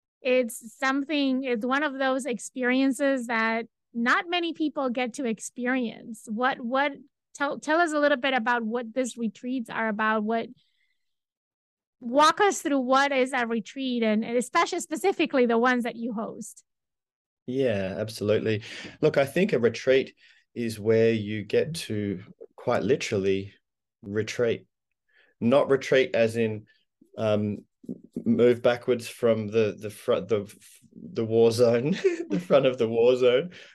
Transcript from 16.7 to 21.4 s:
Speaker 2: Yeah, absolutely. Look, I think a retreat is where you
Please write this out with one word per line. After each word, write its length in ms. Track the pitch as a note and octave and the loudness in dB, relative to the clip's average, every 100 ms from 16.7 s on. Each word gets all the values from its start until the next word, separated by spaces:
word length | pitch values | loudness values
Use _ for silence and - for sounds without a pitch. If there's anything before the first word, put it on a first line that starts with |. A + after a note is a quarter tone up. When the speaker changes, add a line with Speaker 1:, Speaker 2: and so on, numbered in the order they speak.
| _ _ _ _ _ _ _ - | _ _ _ _ _ _ _ -8
Speaker 2:
Yeah, 480 | B2+ C3 G2+ F#2+ F2 | -2 0 0 -2 -4
absolutely. 640 | A2 A2+ G#2 G#2+ G#2+ G#2+ - - - - | -6 -4 0 0 0 -2 -4 -14 -16 -2
Look, 160 | D#3 D3 | 2 2
I 80 | C#3 | 2
think 280 | - G3 | 0 0
a 60 | C3+ | 2
retreat 540 | A2+ A2+ - C3 - - _ _ _ | 0 0 2 2 2 -8 _ _ _
is 260 | A#2 A#2 G#2+ | -8 -6 -4
where 320 | G#2 A2+ A2+ | 2 4 4
you 300 | A2+ G#2 G#2+ | 2 -2 -6